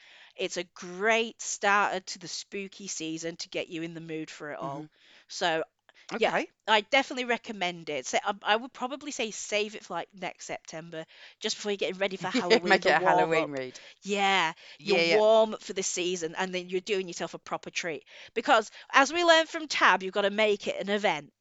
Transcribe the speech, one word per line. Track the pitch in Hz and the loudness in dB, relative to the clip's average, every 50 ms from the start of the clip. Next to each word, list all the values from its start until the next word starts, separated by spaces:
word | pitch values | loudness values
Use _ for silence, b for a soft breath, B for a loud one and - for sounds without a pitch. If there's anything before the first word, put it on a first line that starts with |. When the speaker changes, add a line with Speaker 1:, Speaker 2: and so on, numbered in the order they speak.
| B B B B B B B | B B B B B B B
Speaker 1:
It's | - 190 175 - 180 | -6 -6 -4 -4 -6
a | 175 180 _ | -8 -8 _
great | - - 180 175 180 196 220 220 226 226 226 - - | -14 -14 -12 -8 -2 2 2 2 2 0 -2 -6 -10
starter | - - - - - 202 196 208 202 147 - 190 | -10 -8 -6 -2 2 2 4 4 4 2 0 -4
to | - - - 190 | -6 -8 -12 -12
the | 180 156 | -12 -12
spooky | - - - - - 202 196 190 - - 202 185 | -12 -12 -12 -10 -10 -10 -10 -10 -12 -14 -12 -10
season | - - 156 160 160 160 165 165 170 165 | -8 -8 -6 -6 -6 -6 -6 -8 -8 -8
to | - - | -10 -8
get | - 165 - - | -6 -6 -6 -6
you | 180 160 | -8 -8
in | 165 170 170 | -8 -8 -10
the | 160 | -12
mood | 165 165 160 160 156 151 | -10 -8 -8 -8 -8 -10
for | - - 160 147 | -12 -12 -12 -10
it | 143 - | -8 -8
all. | - 135 139 143 | -8 -8 -8 -10
Speaker 2:
Mm-hmm. | 156 151 _ _ _ _ - - _ _ | -12 -14 _ _ _ _ -20 -20 _ _
Speaker 1:
So, | - - 185 175 160 160 156 - _ _ _ _ _ b b b | -6 -2 -2 0 0 0 -2 -4 _ _ _ _ _ b b b
yeah, | - 233 220 196 160 | -2 0 2 2 2
Speaker 2:
Okay. | 185 294 - _ _ _ - | 0 -2 -4 _ _ _ 2
Speaker 1:
I | 220 214 | 2 2
definitely | 208 - - 269 262 - 302 247 254 | 4 4 2 2 2 2 -2 -6 -2
recommend | 240 240 226 - - 226 196 185 175 175 170 165 151 | -2 -2 -4 -4 -8 -8 -4 -4 -4 -4 -6 -8 -6
it. | 147 139 131 | -6 -6 -4
So, | - - 226 - | -2 -2 -2 -2
I, | 196 208 202 - | -2 -4 -4 0
I | - 208 | 0 0
would | 226 247 269 - | 0 0 -4 -8
probably | - 247 247 277 285 294 294 | -8 -8 -8 -8 -10 -10 -10
say | 269 - 240 226 | -6 -6 -6 -6
save | 196 - - - 214 208 214 214 214 | -6 -10 -8 -4 -2 -2 -2 -4 -6
it | 202 - | -12 -14
for, | - 185 | -10 -8
like, | 170 151 - _ | -8 -8 -10 _
next | 196 180 170 - - - | -10 -10 -10 -10 -12 -12
September, | - - - - - - 160 165 170 170 160 160 B B B B B B B | -12 -12 -12 -12 -14 -14 -14 -14 -12 -12 -12 -14 B B B B B B B
just | - 214 - | -6 -6 -6
before | - - 208 | -4 -4 -4
you're | 208 196 | -2 -2
getting | 202 156 190 185 | -2 -4 -2 -2
ready | 196 202 190 190 | -4 -4 -4 -6
for | - 185 | -6 -2
Speaker 2:
<laughs> | - 254 202 175 | -2 -2 4 4
Yeah, | - 170 | 4 4
Speaker 1:
Halloween, | 170 | 6
Speaker 2:
make | 180 190 185 180 | 6 4 6 6
Speaker 1:
the | 185 | 4
Speaker 2:
it | 147 156 | 4 4
a | |
Speaker 1:
warm | 175 | 4
Speaker 2:
Halloween | 170 160 - 160 160 165 | 4 4 4 4 4 2
Speaker 1:
up. | 160 156 147 | 2 2 0
Speaker 2:
read. | 143 135 131 127 - B B B B B - | -4 -6 -6 -6 -10 B B B B B -6
Speaker 1:
Yeah, | 185 202 196 196 196 196 190 170 160 160 B B B B B 151 | -4 -2 0 2 4 4 4 2 2 -2 B B B B B -2
you're | 202 196 170 | 2 2 4
Speaker 2:
Yeah, | 170 | 4
yeah. | 170 165 214 | 4 6 6
Speaker 1:
warm | 214 214 220 220 220 220 214 | 6 8 8 6 6 4 0
up | - - | -6 -10
for | - 202 | -8 -6
the | 190 190 | -4 -4
season, | - - 185 170 175 180 180 165 160 165 156 | -4 -4 -2 -2 -2 -2 -2 -4 -6 -4 -4
and | 185 185 185 | -6 -4 -4
then | 180 180 180 | -6 -6 -4
you're | 185 185 | -4 -4
doing | 185 - 214 185 190 175 | -2 -2 -2 -4 -4 -6
yourself | 170 - 175 165 - | -6 -8 -8 -8 -8
a | 165 | -12
proper | - - 175 160 - 180 | -10 -8 -8 -8 -8 -8
treat. | - - - 175 156 123 - B B B B B B | -8 -6 -6 -6 -6 -8 -10 B B B B B B
Because, | 220 247 - 294 226 220 - B B B B | -4 2 4 4 4 4 0 B B B B
as | - 262 277 269 | 4 4 4 6
we | 302 349 349 | 4 2 6
learned | 339 330 320 320 311 | 6 6 6 4 2
from | - 330 320 285 | -2 -8 -6 -4
Tab, | - - - 240 185 - 190 | 0 4 6 6 6 4 2
you've | 190 185 | -2 -2
gotta | 208 202 196 | 0 0 0
make | 202 208 220 214 208 202 - - | 2 2 2 2 2 0 -2 -6
it | - - | -6 -6
an | - 196 | -4 -2
event. | 202 214 196 202 165 147 147 - _ _ | -2 0 0 0 0 -2 -6 -12 _ _